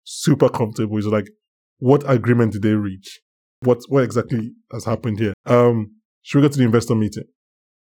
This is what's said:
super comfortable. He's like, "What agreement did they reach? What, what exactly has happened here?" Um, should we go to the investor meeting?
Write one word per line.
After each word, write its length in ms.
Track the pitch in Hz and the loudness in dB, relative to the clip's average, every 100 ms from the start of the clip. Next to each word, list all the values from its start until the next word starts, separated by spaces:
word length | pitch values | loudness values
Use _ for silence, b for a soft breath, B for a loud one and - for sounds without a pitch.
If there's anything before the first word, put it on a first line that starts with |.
super 440 | - - - 139 127 | -20 -4 0 2 2
comfortable. 480 | - 110 110 107 107 | 0 -6 -4 -4 -4
He's 100 | 104 | -2
like, 200 | 107 101 _ _ _ _ - | -2 -4 _ _ _ _ -4
"What 280 | 127 143 139 | 2 2 2
agreement 440 | 127 107 120 113 | 0 2 2 2
did 80 | 101 | 0
they 120 | 107 | 0
reach? 460 | 107 101 95 - - _ _ _ - | 0 -2 -10 -18 -20 _ _ _ -6
What, 180 | 123 120 - | 0 0 0
what 160 | 135 | -2
exactly 480 | 120 113 - 120 110 - - | 0 -2 -2 -4 -6 -14 -16
has 120 | 117 117 | -10 -6
happened 320 | 110 120 104 | -4 -4 -4
here?" 160 | 110 95 | -4 -4
Um, 520 | - 123 120 117 104 _ _ _ | 0 2 4 2 -4 _ _ _
should 160 | - 139 | -2 2
we 40 | |
go 100 | 143 | 2
to 60 | 143 | 2
the 60 | |
investor 300 | 123 113 113 | 2 2 2
meeting? 300 | 113 104 107 - _ _ _ _ _ | -2 -2 -6 -16 _ _ _ _ _